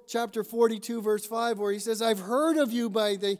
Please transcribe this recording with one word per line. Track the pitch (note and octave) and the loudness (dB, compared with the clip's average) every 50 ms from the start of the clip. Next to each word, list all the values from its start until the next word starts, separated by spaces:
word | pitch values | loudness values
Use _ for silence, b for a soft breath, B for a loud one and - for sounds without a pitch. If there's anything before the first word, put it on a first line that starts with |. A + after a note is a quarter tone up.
| - | -10
chapter | - - A#3 A#3 A3 G#3+ A3+ G#3 | -6 -4 -4 -4 -2 -4 -6 -6
forty-two, | - A#3 A#3 A#3 A3+ A3+ G#3 - - A#3 A#3 G3+ | -2 2 4 4 4 4 0 -6 -6 -6 -2 0
verse | G#3+ G#3+ G#3 G#3 | 0 0 0 -2
five, | - A3+ A3+ A#3 A#3 A3+ G3 | -4 -4 -2 -2 -2 -2 -2
where | G#3 G3+ | -2 -2
he | G3+ G#3 | -2 -2
says, | G3 A3+ A3+ G#3+ | -2 -4 -2 0
"I've | A3+ A3+ A3 G3 | 0 0 0 0
heard | F3+ F#3+ A#3+ C4+ D4+ E4 D#4+ | -2 0 0 2 2 4 4
of | D#4 C#4+ A3+ A3+ | 2 2 2 0
you | A#3+ A#3 A3+ | 0 0 0
by | F#3+ A3 G#3+ G#3 G3+ | 0 2 2 2 0
the | F#3+ G3+ G3+ G3+ F#3+ | 0 0 -2 -2 -2